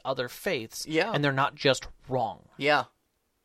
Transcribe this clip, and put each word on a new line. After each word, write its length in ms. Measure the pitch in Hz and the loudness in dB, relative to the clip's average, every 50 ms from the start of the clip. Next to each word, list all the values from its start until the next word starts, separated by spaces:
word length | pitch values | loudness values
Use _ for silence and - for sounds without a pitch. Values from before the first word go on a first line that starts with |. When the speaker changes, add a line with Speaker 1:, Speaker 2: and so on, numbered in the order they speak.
| - | -6
Speaker 1:
other 240 | 131 135 120 123 123 | -4 -4 -4 -4 -6
faiths, 560 | - - - 202 180 127 110 113 - - - 143 | -8 -8 -4 -4 -4 -4 -4 -8 -10 -12 -8 -2
Speaker 2:
Yeah. 240 | 156 160 - 226 214 | 0 0 2 2 0
Speaker 1:
and 80 | 143 143 | 0 2
they're 60 | 143 135 | 2 2
not 220 | 135 139 - - | 2 2 0 0
just 320 | - - 139 127 - - - - - - - | 2 2 2 2 2 0 -8 -16 -18 -8 -4
wrong. 320 | 131 127 117 104 90 - - - _ | -2 -2 0 -2 -4 -8 -14 -20 _
Speaker 2:
Yeah. 280 | - 135 147 147 139 117 - _ _ _ _ _ _ _ _ _ _ | -2 2 4 4 4 2 -2 _ _ _ _ _ _ _ _ _ _